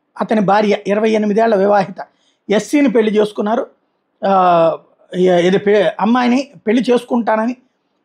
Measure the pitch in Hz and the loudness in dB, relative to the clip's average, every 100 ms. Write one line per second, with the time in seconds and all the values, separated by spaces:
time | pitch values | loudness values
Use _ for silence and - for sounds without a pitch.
0 | _ - 196 220 190 202 214 202 - 208 | _ -10 -4 -2 0 0 0 -2 -2 -2
1 | 220 214 214 202 226 208 196 202 190 185 | 0 -2 0 0 0 2 2 0 -2 -8
2 | 143 _ _ _ - 202 - 285 277 226 | -18 _ _ _ -4 -4 0 0 2 2
3 | 220 208 208 - 208 233 - _ _ _ | 0 0 -2 -4 -4 -4 -6 _ _ _
4 | _ _ 196 190 180 170 165 151 - _ | _ _ -2 2 2 2 2 -2 -10 _
5 | _ 180 185 175 175 190 202 208 165 - | _ -2 2 2 2 0 2 2 0 -2
6 | 196 247 247 247 269 - - 233 233 240 | 0 0 0 0 -2 -8 -2 -2 0 -2
7 | - 247 226 220 226 247 _ _ _ _ | -2 -4 -2 -2 -2 -6 _ _ _ _